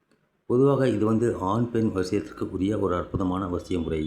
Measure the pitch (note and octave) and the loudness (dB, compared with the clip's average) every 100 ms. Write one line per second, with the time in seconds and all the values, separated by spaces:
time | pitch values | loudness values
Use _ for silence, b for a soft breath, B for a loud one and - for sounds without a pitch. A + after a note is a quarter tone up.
0 | _ _ _ _ - B2 C#3 C#3 C3 G#2 | _ _ _ _ -2 4 4 4 2 2
1 | G#2+ A2 A#2 F2+ F#2 A2 A#2+ A#2 A2 F#2+ | 2 2 2 0 0 0 0 0 0 0
2 | F2+ G2+ - - G2+ F#2 F#2+ G#2+ F#2+ F2 | -2 -2 -4 -8 -8 -2 -2 0 0 -2
3 | F2 - F#2 F#2 F#2+ F2 - F2+ D#2+ D#2+ | -2 -2 -2 -2 -2 -4 -4 -4 -2 -4